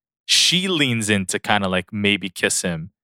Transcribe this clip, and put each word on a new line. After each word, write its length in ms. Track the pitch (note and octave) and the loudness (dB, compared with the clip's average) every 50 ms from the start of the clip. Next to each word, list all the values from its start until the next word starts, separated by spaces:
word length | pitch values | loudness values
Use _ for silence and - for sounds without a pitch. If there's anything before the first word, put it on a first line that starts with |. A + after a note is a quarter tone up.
| _ _ _ _ _ | _ _ _ _ _
she 420 | - - - - - E3+ F3+ F#3 F#3+ | 0 2 2 2 2 2 0 0 0
leans 400 | F3+ D3+ C#3+ B2+ A#2 A2+ G#2 G#2 | 0 0 0 0 0 0 2 2
in 160 | G#2+ G2 F#2 | 0 0 0
to 120 | - - G2 | -2 -6 -4
kinda, 280 | - - G#2+ G#2 G2 | 0 0 0 2 2
like, 260 | F#2 F#2 F2+ F2 - A2 | 0 -2 -2 -2 -4 -4
maybe 340 | G#2 G2+ G2+ G#2 F#2+ G2 F#2+ | -2 0 2 0 0 -2 -6
kiss 320 | - - - G2 - - | -6 -2 0 0 0 0
him. 300 | - F2+ E2+ D#2+ E2 - _ _ | -2 -4 -4 -6 -8 -12 _ _